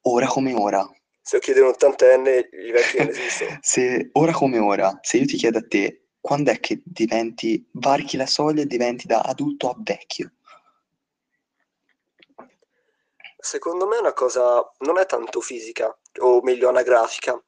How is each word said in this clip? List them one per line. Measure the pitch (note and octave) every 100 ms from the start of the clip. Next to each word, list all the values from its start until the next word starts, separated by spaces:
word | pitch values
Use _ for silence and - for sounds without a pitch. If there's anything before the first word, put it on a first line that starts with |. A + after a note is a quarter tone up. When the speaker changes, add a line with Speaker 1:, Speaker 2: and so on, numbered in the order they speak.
Speaker 1:
ora | C3 A#2+ C3
come | C#3 C3+
ora | A#2 G2+ G2 G2 _ _ _
Speaker 2:
Se | - -
lo |
chiedi | - C3
a |
un | C3
ottantenne, | A#2+ C#3+ - B2+ C3 C3 B2+ A#2+
i | - A2
vecchi | A#2 C3 C3
non | -
esistono. | - - - - -
Speaker 1:
<laughs> |
Se, | - - B2+ B2+ -
ora | C#3 E3
come | D#3+ C3+ A#2+
ora, | G#2 G2 F#2+ -
se | - A#2+
io |
ti | C#3+ -
chiedo | A#2 A2
a | -
te, | G2+ G2+ - _ _
quando | - C#3+ C#3+
è | G#2+
che | - -
diventi, | - F3+ E3 A2+ A2+ A2 A#2 A2 _
varchi | - C#3 C#3+ - C3
la |
soglia | C3 - D3+ D3+
e | C#3+
diventi | A#2+ A#2+ A#2+ -
da | A2+
adulto | - C3 C#3+ C#3+ B2+
a | -
vecchio? | G#2 G2 - - - _ _ - _ _ _ _ _ _ _ _ _ _ _ _ _ _ _ _ _ - - _ _ _ _ _ _ _ - _
Speaker 2:
Secondo | - C#3+ E3 F3 G3
me | A#3
è |
una | F3+
cosa, | - B2+ B2 B2 A#2+ - _
non | C#3 F3+
è |
tanto | F#3+ B2 A2+ -
fisica, | - B2 A2+ A#2 A2 - _ -
o | B2 B2
meglio | B2+ B2 B2
anagrafica | B2+ B2 A#2+ A#2 - - B2